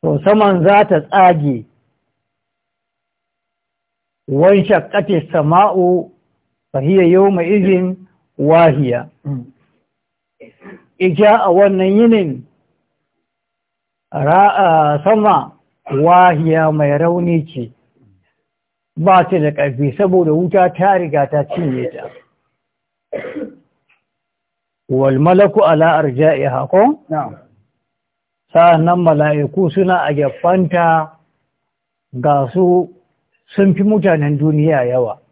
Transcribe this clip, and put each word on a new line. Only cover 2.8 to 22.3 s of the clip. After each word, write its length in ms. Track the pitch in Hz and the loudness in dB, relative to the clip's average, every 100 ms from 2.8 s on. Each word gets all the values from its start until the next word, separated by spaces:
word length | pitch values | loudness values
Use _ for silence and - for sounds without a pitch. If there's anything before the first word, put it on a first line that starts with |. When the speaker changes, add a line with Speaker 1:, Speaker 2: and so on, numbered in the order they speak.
| _ _ _ _ _ _ _ _ _ _ _ _ _ _ - | _ _ _ _ _ _ _ _ _ _ _ _ _ _ -8
Speaker 1:
"Wan 380 | 139 175 202 190 | 0 2 2 2
shaqqati 640 | 185 - 202 - 175 147 | -2 -2 -6 -2 -4 -4
sama'u 800 | 175 147 170 208 185 180 180 - _ _ _ _ _ _ | -4 0 0 0 0 0 -2 -4 _ _ _ _ _ _
fa 80 | 139 | -6
hiya 220 | 139 196 175 | 0 2 4
yawma 380 | 180 196 190 | 4 2 0
idhin 640 | 170 208 190 185 185 185 - _ _ - | -2 0 0 0 -2 -8 -16 _ _ -6
wahiya." 720 | 143 160 165 139 131 120 - _ 147 | 0 4 4 2 -2 -4 -8 _ -12
Speaker 2:
Mm. 200 | 135 120 _ _ _ _ _ _ _ _ _ - _ - - _ _ | -12 -12 _ _ _ _ _ _ _ _ _ -20 _ -20 -20 _ _
Speaker 1:
Ita 380 | 185 156 208 220 196 | -4 2 2 2 2
a 40 | |
wannan 400 | 175 202 190 190 202 | 2 2 2 0 2
yinin 460 | 233 226 170 127 - _ _ _ _ _ _ _ _ _ _ _ _ _ _ _ _ | 2 2 -2 -8 -16 _ _ _ _ _ _ _ _ _ _ _ _ _ _ _ _
ra'a, 880 | 151 143 180 202 196 190 160 151 147 | -6 0 2 2 2 2 2 0 0
sama 500 | 170 220 208 165 - _ _ _ - | 0 0 2 0 -4 _ _ _ -8
wahiya 840 | 135 160 180 180 156 160 160 160 | -2 2 4 4 2 -2 0 0
mai 240 | 156 147 143 | 0 -2 0
rauni 480 | 170 175 175 170 156 | -2 -2 -2 -4 -4
ce, 240 | 131 117 _ _ _ 104 95 _ _ _ _ _ _ _ - | -14 -16 _ _ _ _ _ _ _ _ _ _ _ _ -4
ba 260 | 170 185 175 | 2 2 2
ta 80 | 185 | -2
da 120 | 151 | -2
ƙarfi 440 | 147 143 123 143 127 | -2 -6 -2 -6 -2
saboda 360 | 196 185 165 | 0 0 0
wuta 360 | 156 180 196 185 | 0 0 0 0
ta 200 | - 190 190 | 0 0 0
riga 300 | 170 147 139 | -2 -4 -2
ta 140 | 151 143 | -2 -4
cinye 440 | - 165 127 123 | -6 -6 -6 -8
ta. 180 | - 123 - _ | -12 -18 -20 _